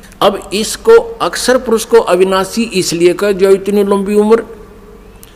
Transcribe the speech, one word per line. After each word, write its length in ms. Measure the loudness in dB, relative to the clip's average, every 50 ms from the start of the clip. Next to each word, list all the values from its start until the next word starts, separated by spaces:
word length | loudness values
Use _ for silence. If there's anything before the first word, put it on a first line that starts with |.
| -20 -18 -6 -2
अब 300 | 0 0 0 -2 -6 -6 -6
इसको 380 | -4 -4 -6 -8 -2 2 4 4 4
अक्षर 600 | 4 2 -4 -6 -6 -6 -4 -4 -2 0 0 0
पुरुष 260 | 0 -2 -2 -2 0
को 140 | 2 2 2
अविनाशी 640 | 4 2 2 2 2 2 0 -2 -2 -4 -4 -4 -4
इसलिए 500 | -2 -2 -4 -2 -2 -2 0 2 0 2
कहा 200 | 0 -2 -2 0
जो 180 | 2 2 4
इतनी 340 | 2 2 2 0 0 0 0
लंबी 300 | 0 0 -2 -2 0 0
उम्र, 300 | 0 2 2 0 -2 -4 -8 -14 -20 -20 -20 -20 -20 -20 -20 -20 -20 -20 -20 -20 -20 -20 -20 -20